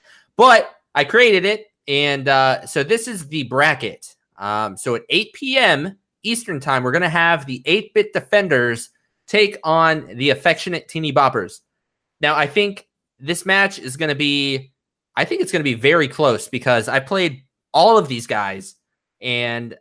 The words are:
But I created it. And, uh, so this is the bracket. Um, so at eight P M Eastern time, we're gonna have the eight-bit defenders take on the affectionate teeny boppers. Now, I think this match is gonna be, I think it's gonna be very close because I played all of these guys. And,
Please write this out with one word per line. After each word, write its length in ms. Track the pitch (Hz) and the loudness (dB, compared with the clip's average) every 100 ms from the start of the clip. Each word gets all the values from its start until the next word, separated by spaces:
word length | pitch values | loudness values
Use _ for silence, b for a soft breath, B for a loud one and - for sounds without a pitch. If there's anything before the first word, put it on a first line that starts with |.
| b b b - | b b b 4
But 380 | 247 170 - - _ | 6 6 2 -10 _
I 100 | 147 | -4
created 400 | 143 226 240 190 | 0 4 4 4
it. 220 | 196 214 - _ - | 0 -4 -8 _ -4
And, 400 | 143 147 139 135 | 0 0 0 2
uh, 400 | 135 131 123 - | 4 4 0 -2
so 160 | 151 | -4
this 240 | 143 226 247 | 0 -2 -4
is 220 | 196 143 | -10 -8
the 140 | 156 | -8
bracket. 720 | 123 131 151 135 107 - - _ _ - | -4 0 0 0 -6 -10 -20 _ _ -10
Um, 380 | 101 104 107 92 | -6 -4 -4 -6
so 180 | 131 | -6
at 80 | 117 - | -4 -2
eight 220 | 170 220 | -2 -2
P 240 | - 269 262 | -8 -2 2
M 380 | 208 143 185 - _ _ | 2 2 -2 -12 _ _
Eastern 340 | 214 233 - 147 | -6 -6 -6 -6
time, 240 | 143 131 | -2 -2
we're 100 | 123 | 0
gonna 160 | 160 175 | 0 0
have 380 | 170 170 165 135 | 2 2 2 -4
the 160 | 127 147 | -6 -2
eight-bit 460 | 208 214 214 208 | -2 0 -2 0
defenders 760 | 180 - 208 190 131 120 117 - _ _ _ - | -4 0 0 2 2 0 -4 -10 _ _ _ -2
take 280 | 208 202 - | 0 0 0
on 540 | 160 165 160 156 - 120 | 0 4 4 2 -4 -2
the 140 | 139 | 0
affectionate 580 | 131 170 165 185 170 - | 2 0 0 -4 -8 -8
teeny 240 | 160 151 | -6 -2
boppers. 480 | 139 135 120 87 - _ _ _ _ _ - | 2 2 0 -6 -12 _ _ _ _ _ -2
Now, 140 | 147 151 | 0 0
I 100 | 143 | 0
think 420 | 208 202 196 - _ _ _ | 0 0 -4 -18 _ _ _
this 260 | 139 170 190 | -8 -4 0
match 320 | 196 196 - | 0 0 -4
is 180 | 127 135 | -12 -6
gonna 180 | 156 143 | -4 -2
be, 560 | 147 143 139 131 131 _ _ _ _ 127 | 0 0 -2 -4 -8 _ _ _ _ -4
I 80 | |
think 160 | - 370 | -2 -2
it's 100 | - | -2
gonna 100 | 170 | -2
be 100 | 143 | -2
very 340 | 110 131 170 131 | 0 2 2 2
close 400 | - 143 110 - | 0 0 0 -4
because 400 | 120 131 117 117 | -4 0 0 0
I 100 | 135 | -4
played 420 | 131 196 170 131 _ _ _ | -2 -2 -2 -6 _ _ _
all 220 | 147 208 220 | 2 4 4
of 100 | 143 | 2
these 180 | 117 - | -4 -4
guys. 480 | 107 98 98 98 - _ _ _ _ | -4 -4 -8 -14 -20 _ _ _ _
And, 560 | 127 120 120 117 120 - | -6 -2 -2 -4 -8 -14